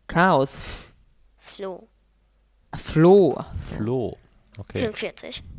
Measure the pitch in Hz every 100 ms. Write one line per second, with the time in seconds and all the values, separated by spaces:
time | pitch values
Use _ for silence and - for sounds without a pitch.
0 | - 165 185 147 135 - - - - _
1 | _ _ _ _ - - 190 180 226 _
2 | _ _ _ _ _ _ - - - 156
3 | 170 202 165 - - - - - 107 127
4 | 101 - _ _ _ - - - 226 214
5 | 202 - - - -